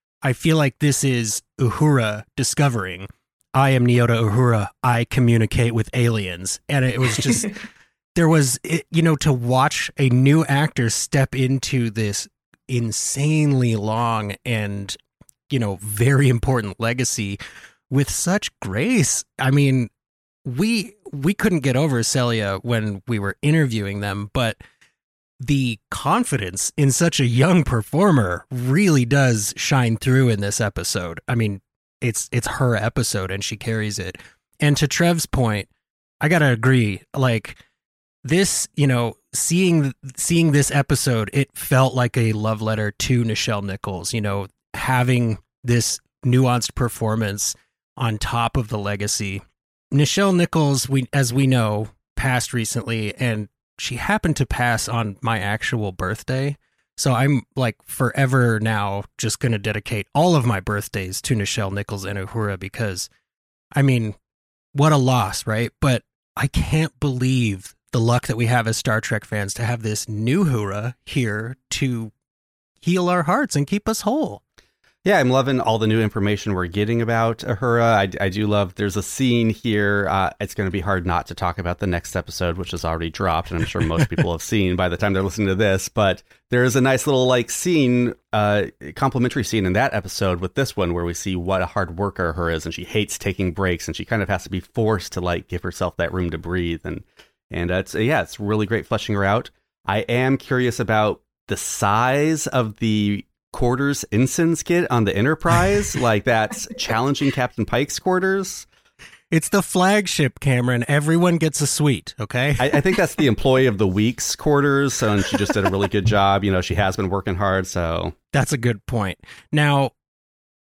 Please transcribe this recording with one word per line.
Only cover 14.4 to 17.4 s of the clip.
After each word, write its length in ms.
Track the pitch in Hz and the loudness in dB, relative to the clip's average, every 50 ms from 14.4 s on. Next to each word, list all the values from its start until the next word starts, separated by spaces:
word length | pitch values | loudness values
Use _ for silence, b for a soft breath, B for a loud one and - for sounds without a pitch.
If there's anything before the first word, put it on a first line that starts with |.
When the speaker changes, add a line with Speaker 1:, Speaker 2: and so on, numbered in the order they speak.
| - | -6
Speaker 1:
and, 500 | 123 117 110 104 101 101 101 98 95 - - _ _ _ _ _ _ _ _ _ - | -4 -2 -2 -2 -4 -6 -8 -8 -10 -12 -14 _ _ _ _ _ _ _ _ _ -4
you 100 | 143 127 | -2 -2
know, 180 | 113 101 95 87 | -2 -2 -4 -6
very 480 | 104 104 101 104 117 135 139 135 139 127 | -8 -6 -2 2 4 4 4 6 6 4
important 500 | 120 117 - 135 131 120 104 101 - - | 4 2 2 0 0 0 -2 -4 -6 -4
legacy 600 | 113 113 123 127 123 - - - 107 98 101 B | -2 -2 -2 -2 -2 -2 -2 -4 -4 -4 -6 B